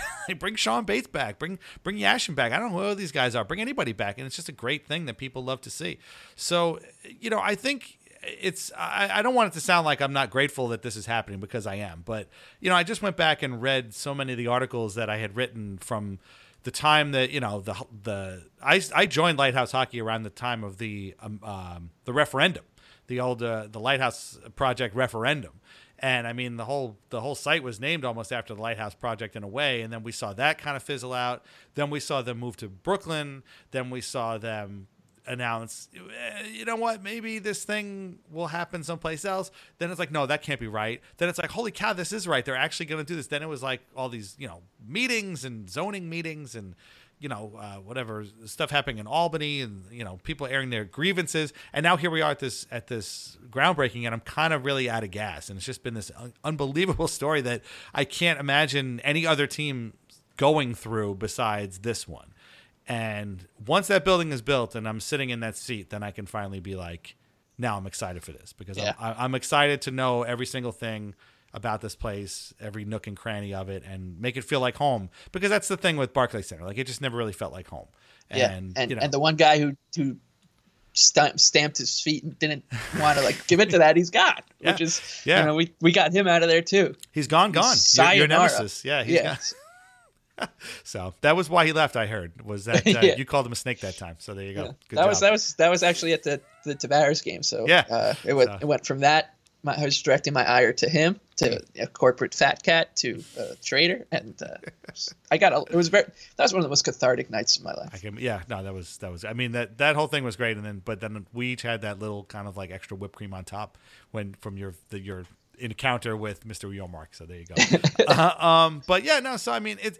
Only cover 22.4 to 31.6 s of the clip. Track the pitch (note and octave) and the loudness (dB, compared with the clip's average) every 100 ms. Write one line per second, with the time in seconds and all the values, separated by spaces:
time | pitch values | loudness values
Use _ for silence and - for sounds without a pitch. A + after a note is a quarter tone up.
22.4 | F3 E3+ - _ _ _ - B2 B2+ A#2+ | 2 2 -12 _ _ _ -8 -4 -2 -2
23.4 | A#2 A2 G#2+ G#2+ A#2 C3+ B2+ - - - | -2 -4 -6 -6 0 2 0 -2 -14 -18
24.4 | A#2 - C3 A#2+ A#2+ G#2+ B2+ A2+ A#2+ D3 | -18 -2 0 0 -2 0 0 0 0 -2
25.4 | E2 - _ - _ - C3+ B2+ A#2 A#2+ | -4 -18 _ -20 _ -6 0 0 -2 -6
26.4 | B2 A#2 A2+ C#3+ B2+ G2+ - A#2+ B2 C#3 | -8 -8 -6 -4 -6 -10 -10 -8 -6 -6
27.4 | C#3+ D#3+ B2+ G#2 C3+ E3 C3 A2+ G#2+ B2 | -2 -2 -2 -6 -4 -2 -4 -6 -6 -8
28.4 | - G#2+ A2+ G#2+ G#2+ - A#2+ A2 A2 A2 | -8 -8 -8 -6 -8 -8 -8 -6 -8 -10
29.4 | G2+ A#2 D3 A#2+ A2+ A2+ A2 - G#2+ G2 | -10 -2 -2 -2 -4 -10 -12 -8 -8 -2
30.4 | C#3+ D3+ D3 C#3 - C#3 B2+ B2+ B2 B2 | 0 0 -4 -8 -6 -8 -6 -4 -4 -6
31.4 | _ - | _ -20